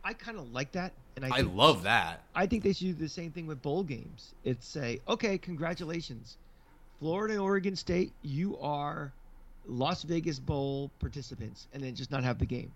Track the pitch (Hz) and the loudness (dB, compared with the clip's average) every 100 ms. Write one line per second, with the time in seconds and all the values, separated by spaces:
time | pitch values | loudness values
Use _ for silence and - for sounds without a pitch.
0 | 185 226 - 220 127 120 139 180 185 - | -6 -6 -10 -10 -6 -4 -2 -2 -6 -8
1 | - - 131 127 117 92 147 117 90 113 | -16 -8 0 2 2 8 10 10 6 4
2 | 82 82 - - 190 226 196 196 185 156 | 4 -4 -6 0 2 4 2 2 0 -2
3 | 156 - 170 165 160 147 147 160 185 117 | -4 -6 -8 -8 -8 -4 0 0 0 -6
4 | 117 - - - - 127 - 156 127 117 | -8 -16 -18 -6 -2 -2 -4 -6 -4 -4
5 | - 226 226 190 - 165 165 175 160 170 | -2 0 2 0 -2 -4 -4 -4 -4 -6
6 | - 120 - - - - - - - - | -6 -12 -14 -20 -20 -20 -20 -20 -20 -6
7 | 151 180 214 214 196 196 190 190 - 175 | -2 0 0 0 4 4 2 -2 0 2
8 | 185 - - 139 190 - 143 147 143 147 | 2 -2 -4 0 0 -2 -2 -2 -2 -4
9 | 143 - - - - - - 120 135 180 | -8 -10 -20 -20 -20 -18 -8 0 2 2
10 | 147 170 170 139 131 147 139 139 139 - | 0 0 0 -4 -2 0 0 -2 -4 -4
11 | - 143 131 87 110 95 - 131 131 123 | -6 -6 -10 -8 -10 -10 -14 -8 -8 -6
12 | 131 139 123 151 117 123 117 | -4 0 2 2 0 0 -6